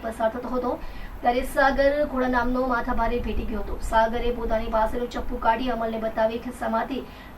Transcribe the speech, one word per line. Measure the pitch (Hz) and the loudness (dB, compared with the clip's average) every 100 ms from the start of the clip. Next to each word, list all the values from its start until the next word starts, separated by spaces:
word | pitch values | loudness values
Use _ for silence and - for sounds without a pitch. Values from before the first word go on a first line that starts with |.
પસાર | 226 220 220 | -4 0 0
થતો | 247 233 | 0 -4
હતો, | 254 240 320 - - - - | -2 -2 -2 -6 -8 -10 -2
ત્યારે | 247 247 | 2 2
સાગર | 254 294 269 262 277 294 | 2 4 4 6 4 4
ઘોડા | 294 262 254 | 0 0 2
નામનો | 247 240 254 262 | 2 2 2 2
માથાભારે | 240 233 226 226 240 | 0 0 0 2 0
ભેટી | 226 208 | 0 -2
ગયો | 214 214 | -2 -4
હતો. | - - | -4 -4
સાગરે | - 226 226 240 240 | 0 4 4 2 0
પોતાની | 233 226 220 226 | 0 0 0 0
પાસેનું | 220 220 247 240 | 0 2 0 -4
ચપ્પુ | - - 240 | -4 -4 0
કાઢી | 226 233 254 | 0 2 0
અમલને | 226 226 226 | -2 -2 -2
બતાવી | 220 226 220 233 | -2 2 0 0
ખિસ્સામાંથી | 247 - 226 226 233 262 - - - | -6 -6 -2 -2 -2 -4 -8 -12 -14